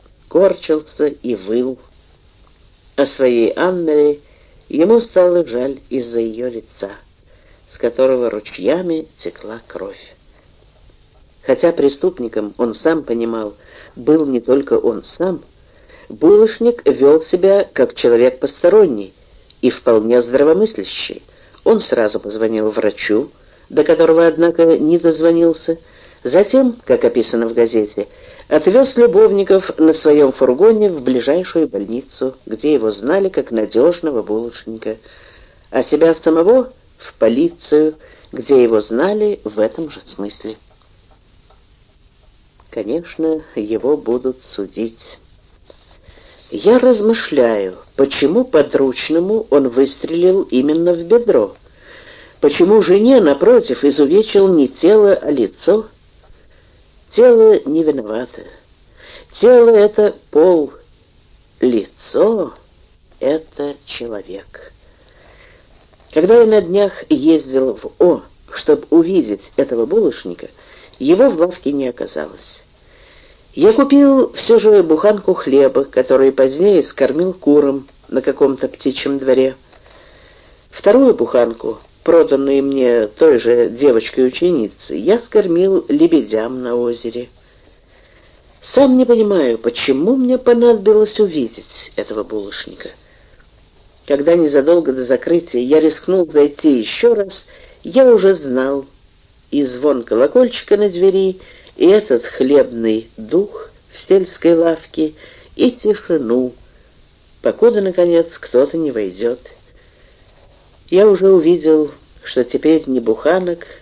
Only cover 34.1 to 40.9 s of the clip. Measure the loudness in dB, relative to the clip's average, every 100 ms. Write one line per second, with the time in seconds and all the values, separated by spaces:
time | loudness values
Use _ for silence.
34.1 | -6 -4 -6 -8 -14 -16 -14 -12 -14 _
35.1 | _ _ _ _ _ _ -6 -2 0 2
36.1 | 0 0 0 2 2 0 -10 _ _ -18
37.1 | -2 -2 0 -2 -4 -2 0 0 -4 -16
38.1 | _ _ -12 0 2 4 0 -2 -4 -2
39.1 | -2 -4 -4 -8 -4 -4 -4 -12 -14 -20
40.1 | -14 -14 -12 -16 -18 _ _ _